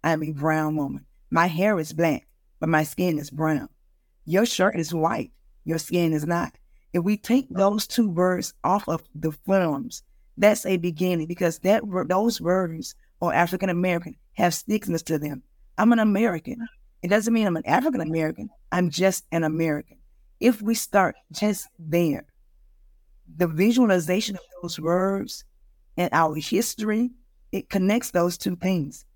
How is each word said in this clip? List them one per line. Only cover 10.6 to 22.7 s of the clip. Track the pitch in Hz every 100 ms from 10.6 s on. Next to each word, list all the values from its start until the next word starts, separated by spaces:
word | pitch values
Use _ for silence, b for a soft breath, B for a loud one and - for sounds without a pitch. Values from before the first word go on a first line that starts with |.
a | - 185
beginning, | 175 156 180 175 160
because | 175 180 160
that | 185 226
wor-, | 220 185
those | 151 185 226 226
words | 165 185 175 160 - - _ _
or | 175
African | - 175 185 196
American | 175 180 170 175 - _
have | - 175
stigmas | - - 214 - 165
to | - 156
them. | 151 143 _ _ - -
I'm | 214
an | 226
American. | 214 196 226 170 - 233 226 _ _ _
It | 175
doesn't | 208 220
mean | 226 208
I'm | 165
an |
African | - 170 294 247
American. | 160 160 156 - - _ -
I'm | 180 175
just | 156 190 185 _
an | 165
American. | 160 156 165 147 - _ _ _ _ _
If | 233 214
we | 214
start | 226 - 202 180 - _
just | - 214 202 - -
there, | 160 170 165 139 - _ _ _ _